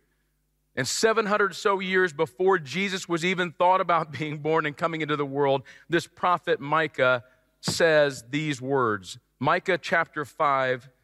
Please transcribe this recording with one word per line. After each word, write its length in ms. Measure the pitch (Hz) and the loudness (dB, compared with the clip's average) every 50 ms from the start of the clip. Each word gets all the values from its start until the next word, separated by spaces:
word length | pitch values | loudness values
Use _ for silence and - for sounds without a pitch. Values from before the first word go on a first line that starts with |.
| _ _ _ _ _ _ _ _ _ _ _ _ _ _ _ | _ _ _ _ _ _ _ _ _ _ _ _ _ _ _
And 80 | 123 131 | -6 -6
seven 420 | - - - 214 220 220 226 214 | -4 -2 0 2 2 2 2 0
hundred 280 | 196 208 208 202 190 160 | 0 2 2 2 0 -2
so 240 | - - 208 196 190 | -2 -2 0 0 0
years 320 | 190 185 190 185 185 180 | -2 0 2 2 2 0
before 480 | 143 151 160 - - - 185 190 190 180 | 0 -4 -4 -4 -2 0 2 2 2 2
Jesus 480 | 147 127 131 185 196 196 185 180 - | 0 -4 -4 -4 -4 -2 -4 -6 -4
was 160 | - 170 160 165 | -4 -4 -2 0
even 300 | 185 190 170 180 170 - | -2 0 -2 -4 -4 -2
thought 260 | - 175 180 185 190 | 2 2 4 4 2
about 320 | 190 175 170 160 160 156 | 2 2 0 0 0 -4
<laughs> 80 | 139 123 | -8 -8
being 200 | 156 151 147 151 | -8 -8 -8 -6
born 260 | 143 156 160 160 156 | -2 0 0 0 0
and 100 | 147 143 | -2 -4
coming 240 | - 170 165 165 160 | -4 -4 -4 -2 -4
into 160 | 156 147 151 | -4 -2 -2
the 100 | 143 147 | -2 -2
world, 380 | 135 135 143 143 135 135 135 - - - - _ | -4 -2 0 2 2 2 0 -2 -10 -20 -20 _
this 180 | - 160 165 - | -2 -2 -2 -2
prophet 540 | - _ - - 180 175 165 - 170 156 - | -4 _ -2 0 2 2 0 0 -2 -2 -2
Micah 640 | 139 143 151 160 160 151 - - 131 127 127 120 - _ _ _ _ _ _ _ | 0 0 0 0 0 0 0 0 2 2 2 0 -2 _ _ _ _ _ _ _
says 640 | - 180 165 - 175 160 156 151 147 139 131 123 113 120 | -6 -6 0 2 2 4 6 4 4 2 0 -6 -10 -6
these 320 | 139 151 156 151 139 113 | -6 -4 -2 -4 -6 -6
words. 560 | 127 135 143 135 123 113 104 98 90 - - - _ _ _ _ | -4 -2 0 2 2 2 0 -2 -6 -14 -18 -18 _ _ _ _
Micah 380 | 131 147 170 180 - 190 180 | 0 0 0 0 0 0 -2
chapter 480 | - - - 185 170 160 - - 151 143 | -2 0 0 0 0 0 -2 -6 -8 -8
five, 640 | - - - 156 143 139 135 131 127 131 123 123 - _ _ | -8 -2 0 2 2 2 2 2 0 -2 -4 -6 -16 _ _